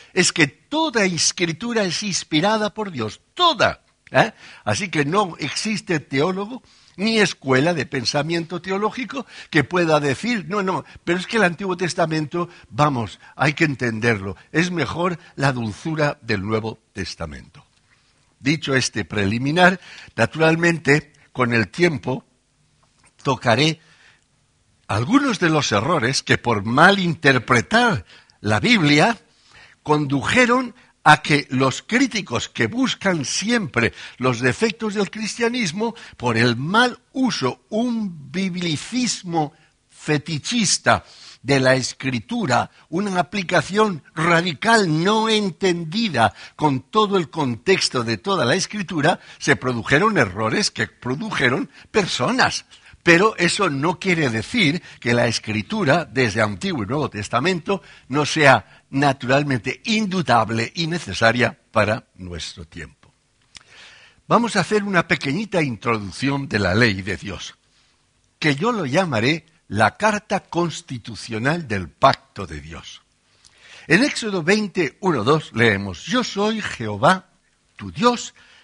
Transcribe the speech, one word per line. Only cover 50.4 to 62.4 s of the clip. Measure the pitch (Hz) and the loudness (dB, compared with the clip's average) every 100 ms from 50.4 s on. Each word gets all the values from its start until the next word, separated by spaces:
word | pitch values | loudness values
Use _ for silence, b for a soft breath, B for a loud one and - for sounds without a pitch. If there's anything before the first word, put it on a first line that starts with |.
| 110 208 202 | -2 0 -2
que | - 107 | -4 -8
produjeron | _ 120 143 214 143 131 147 277 B B | _ -8 -6 -6 0 0 0 -4 B B
personas. | 220 180 - 131 247 131 - - B B B | -2 -2 -2 -2 2 0 -2 -12 B B B
Pero | 175 170 214 - | 4 6 6 2
eso | 170 - 190 | -2 0 -2
no | 139 160 165 | 0 -2 -2
quiere | 190 165 143 | 0 0 0
decir | 110 - 240 156 151 B B | -2 -2 0 2 0 B B
que | 120 | 0
la | 120 120 | 2 2
Escritura, | 113 - 107 - 220 151 170 147 | -2 -4 -4 -2 -2 2 2 0
desde | 113 120 104 | 0 0 2
Antiguo | 107 95 196 151 | -2 -2 -4 -4
y | 98 | -4
Nuevo | 143 131 | -4 -4
Testamento, | 101 101 - 160 180 180 196 B B B | -6 -4 -2 0 -2 -4 -6 B B B
no | 139 | -2
sea | 139 160 143 120 - - - | 0 6 6 6 2 -20 -6
naturalmente | 135 143 131 120 135 147 127 127 - | 0 0 0 2 2 2 -2 -4 -8
indudable | - 220 214 190 143 120 110 113 117 | -2 -2 0 -2 2 2 2 -2 -4
y | - 165 | -4 -4
necesaria | 170 - 90 113 120 117 - _ | -4 -6 2 2 4 0 -2 _
para | 113 104 117 - | 0 0 -2 -6
nuestro | - 92 85 | -16 -12 -12